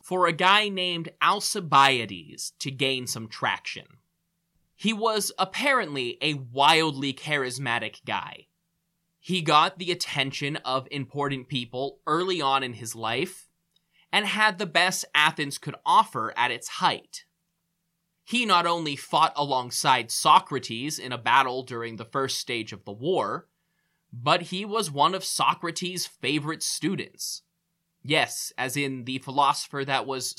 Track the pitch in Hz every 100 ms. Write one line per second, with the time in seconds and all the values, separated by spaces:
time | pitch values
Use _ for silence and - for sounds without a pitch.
0 | - 185 180 160 185 208 208 190 180 170
1 | 160 - 170 202 - 214 170 139 139 131
2 | 110 92 76 62 - - 139 135 135 131
3 | 123 117 113 - 120 95 - - - _
4 | _ _ _ _ _ _ _ _ 202 220
5 | 220 214 202 - 185 - 269 262 170 139
6 | 120 - 147 147 127 127 143 160 160 135
7 | 139 131 - 147 127 120 135 117 110 -
8 | - 104 76 - _ _ _ _ _ _
9 | _ _ - 185 156 151 170 175 180 175
10 | - 147 135 - 143 147 - 131 131 143
11 | 127 143 143 139 120 139 117 127 139 -
12 | - 156 185 185 139 135 131 107 113 113
13 | 110 120 175 - - _ _ _ _ _
14 | _ 185 208 196 214 185 196 165 180 190
15 | - 147 156 160 143 - - - - 185
16 | 220 131 110 - 123 117 - - 180 101
17 | - - - _ _ _ _ _ _ _
18 | _ _ - 240 226 180 175 170 156 135
19 | - 160 156 - 143 131 123 - 151 127
20 | 113 - 160 170 - 135 - 117 143 151
21 | 127 123 113 131 135 127 127 120 117 113
22 | 113 139 131 - - 120 104 101 - 101
23 | 139 180 104 139 - _ _ _ _ _
24 | _ 120 127 175 175 185 208 214 175 139
25 | 151 190 - - 151 160 170 165 180 180
26 | - - 131 151 147 160 - - 151 180
27 | 98 - - - - _ _ _ _ _
28 | 127 151 127 - - - 127 139 139 131
29 | 120 131 139 135 139 143 - 143 139 135
30 | 135 131 123